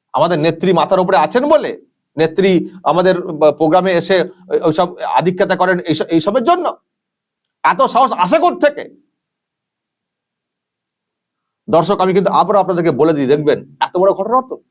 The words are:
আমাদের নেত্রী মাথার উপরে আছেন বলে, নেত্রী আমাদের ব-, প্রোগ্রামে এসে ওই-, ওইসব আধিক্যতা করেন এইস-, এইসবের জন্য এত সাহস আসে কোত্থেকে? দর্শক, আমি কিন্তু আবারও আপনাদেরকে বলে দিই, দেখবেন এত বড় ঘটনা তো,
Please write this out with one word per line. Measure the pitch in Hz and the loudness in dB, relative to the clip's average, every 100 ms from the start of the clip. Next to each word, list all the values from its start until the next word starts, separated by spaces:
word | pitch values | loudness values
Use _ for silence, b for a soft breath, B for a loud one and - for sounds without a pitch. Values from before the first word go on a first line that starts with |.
| _ | _
আমাদের | 127 170 165 | -2 0 0
নেত্রী | 160 165 185 | -2 0 0
মাথার | 175 156 185 | 0 2 0
উপরে | 180 185 | 2 0
আছেন | 156 247 294 | 0 0 2
বলে, | 302 165 - _ _ _ - | 2 0 -10 _ _ _ -4
নেত্রী | 160 160 190 175 B B | -2 0 2 2 B B
আমাদের | 143 170 185 180 | -2 2 2 0
ব-, | 175 151 156 | -4 0 0
প্রোগ্রামে | 143 156 180 185 | 2 2 2 2
এসে | 170 - 185 - B - | 0 0 0 -2 B -6
ওই-, | - | -2
ওইসব | 165 156 180 - | 0 0 -2 -4
আধিক্যতা | 143 123 170 185 185 180 | -2 0 0 0 -2 0
করেন | 180 175 | 0 0
এইস-, | 165 151 - | -2 -4 -2
এইসবের | 165 202 247 | -2 0 0
জন্য | 240 349 294 - _ _ _ _ _ _ _ _ | 0 0 -2 -8 _ _ _ _ _ _ _ _
এত | 160 170 | -2 0
সাহস | 254 240 262 | 2 2 0
আসে | - 180 320 | 0 0 2
কোত্থেকে? | 349 - 294 285 - - _ _ _ _ _ _ _ _ _ _ _ _ _ _ _ _ _ _ _ _ _ _ _ _ _ _ - | 0 0 -2 -2 -10 -20 _ _ _ _ _ _ _ _ _ _ _ _ _ _ _ _ _ _ _ _ _ _ _ _ _ _ -2
দর্শক, | - 165 196 | 0 0 0
আমি | 185 | 0
কিন্তু | 185 180 | 0 0
আবারও | 147 175 202 | 0 2 0
আপনাদেরকে | 185 175 165 | 0 -2 -2
বলে | 123 160 | 0 0
দিই, | 147 127 | 0 0
দেখবেন | 147 147 110 - - | 0 0 -2 -6 -6
এত | - 180 | -4 0
বড় | 196 | 0
ঘটনা | 190 208 254 254 | 0 -2 -2 -2
তো, | - _ | -10 _